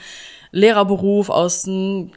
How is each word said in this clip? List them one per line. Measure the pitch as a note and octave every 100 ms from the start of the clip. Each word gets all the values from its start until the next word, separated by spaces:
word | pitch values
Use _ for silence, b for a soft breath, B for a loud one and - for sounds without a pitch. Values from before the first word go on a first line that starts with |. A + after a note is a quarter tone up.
| B B B B B
Lehrerberuf, | E3+ G#3+ G#3+ G3 G3 F#3+ G3+ G3
aus | - F3 F3
dem, | F#3+ F#3+ F#3+ G3 F3+